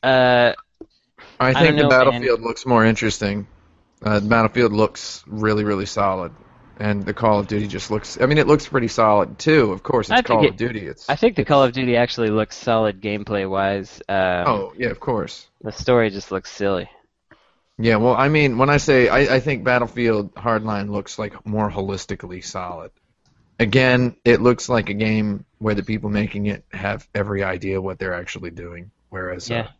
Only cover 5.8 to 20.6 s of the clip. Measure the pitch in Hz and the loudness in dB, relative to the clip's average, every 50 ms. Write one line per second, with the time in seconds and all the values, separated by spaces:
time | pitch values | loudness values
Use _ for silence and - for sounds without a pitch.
5.8 | 98 98 - 110 101 98 95 92 90 82 - - - _ _ _ - - - - | -4 -6 -4 -2 0 0 0 -2 -6 -10 -12 -16 -20 _ _ _ -20 -20 -14 -6
6.8 | 107 104 104 101 98 - 107 - - 110 107 104 101 101 107 104 104 101 95 95 | -4 -4 -2 -2 -4 -8 -6 0 0 2 2 2 0 -2 -4 -4 -4 -4 -6 -10
7.8 | - - 107 107 - - - - 120 135 147 151 143 - 147 151 - - - 135 | -8 -6 -6 -6 -6 -8 -4 -2 0 2 2 2 4 4 4 2 2 -2 -2 -2
8.8 | 120 113 - - 113 107 104 104 92 - - - - 156 156 156 127 107 92 95 | -2 -2 0 2 4 4 4 4 2 0 -4 -6 0 2 4 4 4 2 0 -6
9.8 | - - - 123 104 - 220 247 247 - - 110 - 147 98 - - 123 - 107 | -4 -2 -2 -2 0 2 0 0 2 2 2 4 4 2 2 0 -6 -6 -6 -6
10.8 | 98 73 67 _ - - 139 151 - 233 214 - 127 - 156 139 135 127 120 131 | -10 -12 -14 _ -4 -4 -2 2 2 2 2 2 0 2 4 4 4 4 2 0
11.8 | 131 123 120 117 123 120 - - 117 110 107 110 107 - - - - - 117 113 | -2 2 2 2 2 0 0 -2 -2 0 0 0 -2 -2 -6 -10 -4 -2 0 2
12.8 | 110 107 101 95 98 107 104 104 104 107 110 101 95 95 95 95 98 98 101 101 | 2 0 -2 -4 -6 -6 -6 -6 -6 -4 -4 -4 -2 -2 -2 -2 0 0 -2 -2
13.8 | 95 - - - - - 98 98 92 92 90 90 87 - 120 104 98 92 - 90 | -6 -10 -16 -20 -10 -4 -2 0 2 2 0 0 0 0 0 -2 -4 -8 -8 -6
14.8 | 123 117 - - - - 127 107 85 - - - - _ _ _ - 107 107 - | -6 -6 -6 -6 -6 -4 -4 -4 -4 -6 -10 -16 -20 _ _ _ -14 -12 -12 -8
15.8 | - - 127 120 113 110 98 101 - - 98 95 - - - - 101 101 98 90 | -2 2 2 4 4 2 -2 -6 -10 -6 -8 -8 -8 -8 -10 -4 -4 -2 -2 -2
16.8 | 90 - _ _ _ _ _ _ _ _ - _ _ _ _ _ _ _ _ - | -6 -8 _ _ _ _ _ _ _ _ -20 _ _ _ _ _ _ _ _ -2
17.8 | 110 117 113 107 110 123 123 110 131 139 151 156 147 139 120 113 131 139 147 143 | 0 2 2 4 4 2 2 4 2 2 4 4 2 2 2 2 2 2 2 2
18.8 | - - 143 131 123 110 - 131 143 135 131 131 113 151 139 117 - 127 123 123 | 2 4 4 4 4 4 4 2 2 2 2 0 0 0 -4 -2 0 0 0 0
19.8 | 120 113 - 120 120 117 113 107 104 92 _ - 101 120 113 110 | 0 -2 -4 -2 0 0 0 0 -2 -6 _ -8 -4 -2 -2 -2